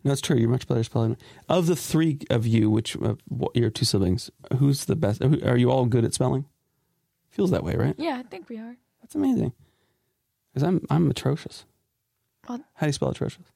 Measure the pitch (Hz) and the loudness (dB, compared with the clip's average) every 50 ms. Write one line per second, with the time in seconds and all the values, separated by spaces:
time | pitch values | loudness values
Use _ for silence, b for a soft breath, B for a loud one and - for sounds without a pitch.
0 | - 139 139 135 - - 160 120 117 113 123 127 - - 127 117 113 - - 120 | 0 0 -2 -2 0 0 2 2 4 2 0 -2 -2 -2 -2 -2 -2 -2 0 0
1 | 113 107 - B B B B B B - 160 180 175 165 175 - - - - 156 | 0 0 -2 B B B B B B 0 0 2 2 2 0 0 -2 0 0 2
2 | 160 160 143 143 - - 127 117 113 117 113 113 107 107 107 110 113 - - - | 2 2 0 -2 -2 -2 -2 0 2 2 2 4 4 4 2 0 -2 -4 -8 -4
3 | - 113 107 - _ - 123 120 - - - 120 117 107 - - 120 - - 98 | -4 -4 -4 -6 _ -10 -6 -4 -4 -2 0 0 0 0 0 0 0 0 2 2
4 | 95 90 92 - - - _ _ - - 135 127 143 143 139 139 - - - 165 | 2 2 0 0 -4 -10 _ _ -6 -4 0 2 4 2 2 0 0 -2 -2 0
5 | - 101 107 - - 139 156 - - - 123 123 123 123 127 135 123 120 117 120 | 0 -2 0 2 2 2 2 2 2 2 2 4 4 4 4 2 2 2 2 2
6 | 117 - - - 127 127 135 131 139 _ _ _ _ _ _ _ _ _ _ _ | 2 0 0 0 0 0 0 -2 -4 _ _ _ _ _ _ _ _ _ _ _
7 | _ _ _ _ _ _ _ - 196 180 - - - - - - - 139 - - | _ _ _ _ _ _ _ -2 0 2 0 0 0 -2 -2 0 0 -2 -2 -2
8 | 302 339 269 247 247 - - 381 311 - 233 220 226 233 247 _ _ _ _ _ | -4 -6 -6 -6 -10 -14 -16 -18 -16 -14 -14 -14 -14 -16 -18 _ _ _ _ _
9 | - - - 302 294 269 247 - - - - _ - _ _ _ _ _ _ _ | -20 -8 -4 -2 0 0 2 0 -2 -4 -6 _ -20 _ _ _ _ _ _ _
10 | _ _ _ _ _ _ _ _ _ _ _ 127 135 170 185 160 - - 147 160 | _ _ _ _ _ _ _ _ _ _ _ -2 0 0 0 -2 0 0 2 2
11 | 175 139 127 - - 139 139 - - - - - - _ _ _ _ _ _ _ | 2 2 0 0 -2 -2 -2 -2 -6 -16 -18 -18 -20 _ _ _ _ _ _ _
12 | _ _ _ _ _ _ _ _ _ - 240 247 - _ _ - 156 151 143 - | _ _ _ _ _ _ _ _ _ -12 -12 -12 -12 _ _ -4 -4 -2 -2 -2
13 | - 131 - - - - - - - _ _ | -4 -4 -4 -4 -6 -8 -8 -12 -20 _ _